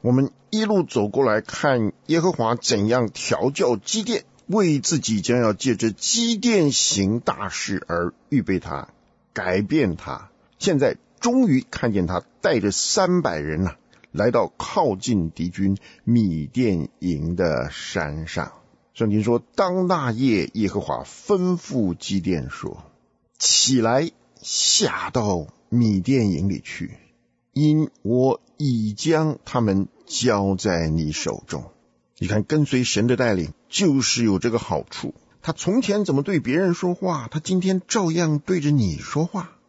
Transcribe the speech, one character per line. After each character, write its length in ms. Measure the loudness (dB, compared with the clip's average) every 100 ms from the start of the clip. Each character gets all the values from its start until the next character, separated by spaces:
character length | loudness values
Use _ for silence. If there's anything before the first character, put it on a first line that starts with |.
我 100 | 4
们 200 | 2 2 _ _
一 160 | -2 2
路 180 | 0
走 240 | 0 0 0
过 160 | 2
来 160 | 2 2
看 540 | -2 -2 0 2 0 -4 -2
耶 120 | 0
和 140 | 2
华 220 | 0 0 0
怎 300 | 0 0 2
样 180 | 2 0
调 420 | -4 -4 0 0
教 280 | 0 0 0
基 260 | -2 -4
甸， 220 | -2 -6 -6 _ -4
为 340 | 0 2 2
自 180 | 0 -2
己 220 | 0 -2
将 180 | 0 2
要 140 | 2
借 240 | 0 -2 0
着 140 | -2
基 440 | -2 -2 0 0 0
甸 380 | 2 4 2
行 480 | 2 0 0 0 0
大 260 | -2 -4 -6
事 340 | -6 -6 -6 -4
而 260 | -4 -4 -8 _
预 140 | -2
备 180 | 0 -2
他， 300 | -2 -10 -10 _ _ _ _
改 300 | -6 -2 0
变 340 | 0 0 0 -2
他。 360 | -10 -14 -16 _ _ _
现 200 | 0 2
在 180 | 2 0 _ _
终 260 | 0 2 4
于 180 | 2 0
看 220 | -4 -2
见 140 | 0 0
他 140 | -2 -6 _
带 180 | 0 2
着 120 | 0
三 500 | -2 -2 0 2 2
百 180 | 0 -4
人 260 | -4 -2 -2
啊， 120 | -4 _ _ _
来 180 | 0 2
到 220 | 2 0 _
靠 400 | -6 0 0 -2
近 340 | 0 0 0
敌 160 | -4 -6
军 300 | 0 0 0 -6 -8
米 420 | 0 2 2 0 -4
甸 440 | 0 0 0 -4 _
营 380 | -4 -2 -2 0
的 320 | 0 0 -4
山 560 | -10 -8 -6 -6 -8 -8
上。 240 | -6 -8 -10 _ _ _
圣 160 | -4 0
经 120 | 2
说， 180 | 2 0 -2 -2
当 320 | 0 0 0
那 240 | 0 -2
夜 380 | 0 2 2 0 -2
耶 120 | -2
和 140 | -2
华 240 | -6 -8 -8
吩 520 | -18 -2 0 0 -2
咐 360 | -4 -2 -2
基 260 | -4 -4 -2
甸 300 | 0 -4 -4
说 340 | -10 -12 -12 -20 _ _ _ _ _
：“起 400 | 0 2 4 2
来， 320 | 4 2 0 _ _ _
下 680 | -8 -2 2 2 2 -2 -4
到 380 | -2 0 -2 -4 _ _
米 320 | 2 2 2
甸 280 | 2 2 2
营 200 | 2 0
里 120 | -2
去， 280 | -8 -12 -12 -12 _ _ _ _ _
因 380 | 0 4 4 0 _
我 380 | 0 2 2 0 _ _
已 360 | -2 0 -2
将 460 | -2 0 2 2 -2
他 160 | -4 0
们 280 | 2 2 0 _ -10
交 480 | -2 2 2 2
在 340 | 0 0 0 0
你 240 | 0 -2
手 320 | -4 -6 -8 -8
中。” 240 | -12 -12 _ _ _ _ _
你 80 | -2
看， 160 | -2
跟 220 | 0 0 2
随 180 | 0
神 240 | 0 0 0
的 80 | 2
带 180 | 2
领 200 | 0 -4 -10 _
就 300 | 0 2 2
是 240 | 0 0
有 140 | 2 2
这 140 | 0
个 80 | -2
好 240 | -2 -6
处。 320 | -6 -10 -10 -12 _ _
他 100 | -8
从 300 | -4 0 0
前 240 | 0 0 2
怎 80 |
么 80 | 0
对 180 | 2 -2
别 180 | 0 0
人 180 | 2 0
说 180 | -2
话， 340 | -2 -4 -4 -6
他 80 | -8
今 200 | -2 0
天 220 | 2 -2 0
照 240 | 0 0
样 260 | 0 2 0
对 220 | 0 0
着 100 | 2
你 300 | 2 2 -2
说 260 | -6 -4 -2
话。 280 | -4 -10 _